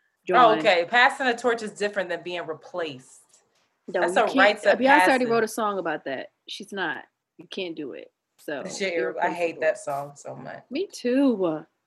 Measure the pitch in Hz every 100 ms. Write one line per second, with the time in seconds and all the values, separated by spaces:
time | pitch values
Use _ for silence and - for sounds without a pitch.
0 | _ _ - 233 233 - 214 180 170 240
1 | 262 269 262 233 247 233 214 - 208 208
2 | 180 170 165 175 160 151 - 180 165 131
3 | - - _ _ _ _ _ _ - 180
4 | 175 185 214 262 302 311 208 202 262 277
5 | - 269 247 233 220 - 214 196 170 151
6 | - 127 - _ - - 202 202 175 127
7 | - _ _ _ 170 - 185 160 143 78
8 | - _ _ _ - 143 185 - 190 170
9 | 165 - 180 170 170 156 156 151 - 139
10 | 143 - - 135 147 - _ 262 403 -
11 | 247 254 277 214 180 156 160 _